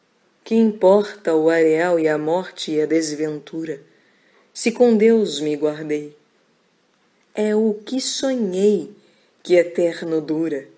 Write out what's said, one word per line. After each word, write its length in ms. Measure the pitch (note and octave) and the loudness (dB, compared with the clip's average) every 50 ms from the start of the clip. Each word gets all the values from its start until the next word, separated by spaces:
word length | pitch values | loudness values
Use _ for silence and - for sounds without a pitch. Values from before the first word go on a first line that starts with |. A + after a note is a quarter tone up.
| _ _ _ _ _ _ _ _ _ | _ _ _ _ _ _ _ _ _
Que 120 | - A3+ | -2 2
importa 800 | A3+ A3+ A3 G3+ - F#3+ F#3 G3 G#3 G#3 G#3 - - - E3+ D#3+ | 2 2 2 2 2 4 6 6 4 2 0 -8 -8 -4 0 0
o 140 | D#3+ D#3 D#3+ | 2 4 4
areal 500 | E3 E3 D#3+ D#3+ D#3 D#3 E3+ F3+ F3 E3 | 4 4 4 4 2 2 2 0 0 0
e 80 | D#3+ | 2
a 120 | D#3 D3+ D3+ | 0 0 -2
morte 540 | D3+ D#3 E3 F#3 F3+ - - - - - D#3 | -2 -2 -2 -4 -4 -6 -12 -12 -10 -4 -2
e 80 | D3+ | -2
a 40 | D#3 | -2
desventura, 960 | D3 D#3+ E3 D#3+ D3+ D3+ D3 D#3 D#3 D3+ D3 C#3+ - - D#3+ D#3+ D#3 D3 C3+ - _ _ _ _ _ _ _ _ _ _ _ _ _ _ | 0 0 0 0 -2 -4 -6 -6 -6 -8 -10 -12 -12 -12 -10 -10 -10 -12 -14 -16 _ _ _ _ _ _ _ _ _ _ _ _ _ _
se 180 | - - A#3 | -4 -2 -2
com 240 | A3+ - B3 A#3+ A3+ | 2 4 4 4 6
Deus 460 | G#3 G#3+ A3+ A3+ A3+ G#3 F3 D3 C#3+ | 6 6 4 4 4 2 0 -2 -4
me 160 | D3+ D3+ D3+ | -4 -4 -2
guardei? 580 | C#3+ D3+ D3+ D3+ D3+ D#3 D3+ D3+ D3 D3 D3 - _ _ _ _ _ _ _ _ _ _ _ _ _ _ _ _ _ _ _ _ _ _ _ _ | -2 -2 -4 -4 -6 -6 -6 -6 -6 -6 -10 -16 _ _ _ _ _ _ _ _ _ _ _ _ _ _ _ _ _ _ _ _ _ _ _ _
É 220 | - G#3+ G#3+ G#3+ | -4 -2 0 0
o 160 | G#3+ A3 A3 G3+ | 0 0 0 -2
que 240 | G#3 - - B3+ C4+ | -4 -6 -8 -6 -6
sonhei 960 | C4+ - - - C#4+ C4+ C4 B3 A3 F#3+ F3 F#3 G3 G#3 G#3 F3 D3 - - - _ _ _ _ _ _ _ _ - | -4 -4 -6 -4 -4 -2 -2 -2 -4 -4 -2 0 2 2 2 0 -2 -8 -14 -20 _ _ _ _ _ _ _ _ -2
que 120 | - F3+ | 2 4
eterno 680 | F3 E3+ F3 E3+ - F3 E3+ E3 - F3+ E3 D#3+ D#3+ | 4 4 2 0 -2 -2 -2 -2 -4 -6 -4 -4 -4
dura. 480 | D3+ D3+ D#3 D#3 E3 D#3+ D3 C3+ - - _ | -4 -4 -4 -4 -4 -4 -6 -8 -10 -14 _